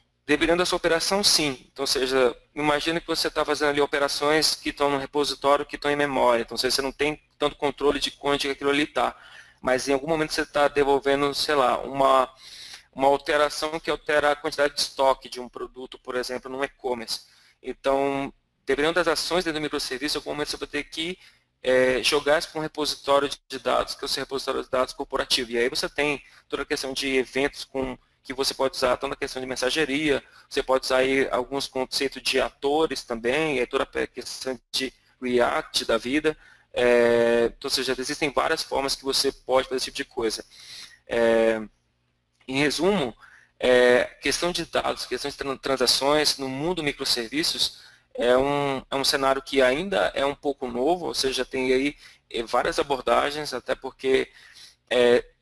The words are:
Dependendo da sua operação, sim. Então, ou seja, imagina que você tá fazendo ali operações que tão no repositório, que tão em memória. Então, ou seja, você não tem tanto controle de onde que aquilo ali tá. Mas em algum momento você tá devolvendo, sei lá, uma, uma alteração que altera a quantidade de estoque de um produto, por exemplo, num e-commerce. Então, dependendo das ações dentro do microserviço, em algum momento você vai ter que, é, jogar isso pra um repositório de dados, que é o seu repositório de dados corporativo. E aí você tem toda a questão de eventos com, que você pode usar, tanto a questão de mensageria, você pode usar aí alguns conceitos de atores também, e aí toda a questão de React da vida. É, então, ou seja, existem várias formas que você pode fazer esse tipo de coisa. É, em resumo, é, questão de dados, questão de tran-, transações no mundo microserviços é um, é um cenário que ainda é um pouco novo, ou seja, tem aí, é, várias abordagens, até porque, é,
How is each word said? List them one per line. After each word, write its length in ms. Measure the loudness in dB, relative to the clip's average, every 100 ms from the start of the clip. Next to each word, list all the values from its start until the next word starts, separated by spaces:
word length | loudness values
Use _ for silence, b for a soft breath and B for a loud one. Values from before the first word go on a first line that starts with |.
| B _ -2
Dependendo 320 | 0 2 2
da 80 | 0
sua 100 | 0
operação, 460 | 0 0 0 2
sim. 460 | 2 2 0 -4 -10
Então, 120 | -6
ou 20 | -2
seja, 500 | 0 0 2 2 0 _
imagina 480 | -4 0 0 0 -4
que 60 | -4
você 240 | -2 -2
tá 140 | -2
fazendo 240 | -2 0 0
ali 120 | 2
operações 760 | 0 0 -2 0 2 2 2 -2
que 160 | -6
tão 180 | -2 0
no 80 | 0
repositório, 680 | -2 -2 -2 0 2 2
que 140 | 0 -6
tão 120 | -2
em 60 | 0
memória. 460 | 0 2 4 2
Então, 120 | 0
ou 40 | -4
seja, 160 | -2
você 80 | 0
não 100 | -2
tem 300 | -2 -2 -4 _ -4
tanto 180 | -4 -2
controle 440 | -4 0 0 0
de 120 | -2 -4
onde 280 | -2 0 -2
que 40 |
aquilo 180 | -2 0
ali 160 | 0 0
tá. 300 | 0 -2 -4 B B B B
Mas 260 | 0 0 2
em 40 |
algum 160 | 0 0
momento 240 | -2 0
você 100 | -2
tá 220 | -2 2 2
devolvendo, 680 | 4 4 4 4 2 2
sei 220 | 0 0
lá, 240 | 2 4 2
uma, 500 | -2 2 4 4 2 -4 B B B B B
uma 140 | 0 2
alteração 720 | 2 2 2 2 -2 -6 -4
que 100 | -4
altera 420 | -4 -2 0 2
a 40 | 0
quantidade 380 | -4 0 0
de 60 | 0
estoque 480 | -4 2 2 2 -4
de 100 | -12
um 80 | -12
produto, 500 | -12 -14 -12 -16 -14
por 180 | -8 -6
exemplo, 340 | -6 -8 -10
num 140 | -6
e-commerce. 560 | -6 _ -6 -6 -6 -10 -12 b b b
Então, 680 | -12 -6 0 2 0 -2 -6 -12 _ _ -2
dependendo 280 | 0 2
das 140 | 2 2
ações 360 | 0 0 -2
dentro 160 | -2 -4
do 20 |
microserviço, 540 | -4 -4 -6 -6 -6 -6
em 40 |
algum 100 | -6
momento 180 | -6 -6
você 60 | -8
vai 100 | -8
ter 160 | -8
que, 340 | -8 -8 -8 -8 b b b _
é, 400 | 2 4 4 2
jogar 360 | 2 0 2 0
isso 120 | 0
pra 100 | -8
um 20 |
repositório 680 | -8 -6 -6 -4 0 2 2 -4 -12
de 100 | -8
dados, 360 | -2 0 -2
que 100 | -6
é 20 | -6
o 20 |
seu 120 | -6
repositório 420 | -6 -6 -4 -6
de 80 | -2
dados 220 | -2 -2
corporativo. 600 | -6 -6 -4 -2 -2 -2
E 60 | 0
aí 120 | 0
você 180 | -2 -6
tem 340 | -2 -2 -2 -8 B B
toda 160 | -6
a 20 | -4
questão 260 | -6 -6
de 240 | -4 0 0
eventos 480 | 0 0 -2 -4
com, 340 | -10 -6 -6 -8 _ _
que 100 | -10
você 220 | -4 -4
pode 220 | 0 -2 0
usar, 200 | 0 0
tanto 180 | -4
a 20 | -6
questão 260 | -8 -6
de 60 | -6
mensageria, 760 | -2 -2 0 0 0 0 0 -4 B B
você 140 | -4
pode 220 | 0 0
usar 140 | 2 2
aí 280 | 2 2 0
alguns 360 | -2 -2 -6 -6
conceitos 560 | -6 -4 -2 -4 -4
de 180 | -2 0
atores 600 | 0 -2 0 2 0 -2
também, 540 | -8 -4 0 0 0 0
e 40 |
aí 60 | 0
toda 180 | -2
a 220 | -2 -4 -6
questão 540 | -6 -12 -10 -8 -8 _
de 220 | -6 -6 -8 b b
React 640 | 0 2 2 0 -4 -4
da 140 | 0 0
vida. 380 | 0 0 0 -2 b b b
É, 720 | 2 4 6 6 4 4 4 2
então, 220 | -2 -4
ou 20 |
seja, 260 | -2 -2 -2
existem 320 | -4 -2 -2
várias 320 | 0 0 -2
formas 320 | -4 -2 -2
que 80 | -4
você 300 | -2 0 0
pode 340 | -4 0 0 2
fazer 120 | -4
esse 80 | -6
tipo 100 | -8
de 80 |
coisa. 400 | -8 -4 -4 -4 -10 B B B B B B
É, 520 | 2 4 4 4 2 -4 _ _ _ _ _ _ _ -6
em 120 | 0
resumo, 580 | 0 2 2 2 0 -6 B B B -2
é, 460 | 4 6 8 6 2 -4
questão 300 | -2 0 -2
de 120 | -2
dados, 420 | -4 -2 -2 -4 -6
questão 220 | -6 -6
de 80 | -6
tran-, 200 | -6 -4
transações 840 | -2 2 2 2 4 4 2 -2
no 100 | -4
mundo 360 | -4 -4 -2
microserviços 1000 | -4 -4 -2 -2 -2 -4 -2 -2 -4 -6 B B B
é 220 | -2 2 4
um, 460 | 4 0 -2 -4 -4
é 60 | -2
um 80 |
cenário 360 | 0 0 0 0
que 220 | 0 2
ainda 500 | 2 2 -2 -2 -2
é 120 | 0 -4
um 80 |
pouco 320 | -4 -6 -6 -6
novo, 400 | -2 0 0 -2
ou 80 |
seja, 320 | -4 -2 -2 -4
tem 260 | -2 0
aí, 240 | 2 0 -6 B B _
é, 140 | -8
várias 360 | -2 0 0 0
abordagens, 760 | -2 -2 2 2 2 -2 -6
até 200 | -6 -6
porque, 560 | -6 -8 -6 2 2 0 B B B B B -2
é, 340 | 4 6 4 2 _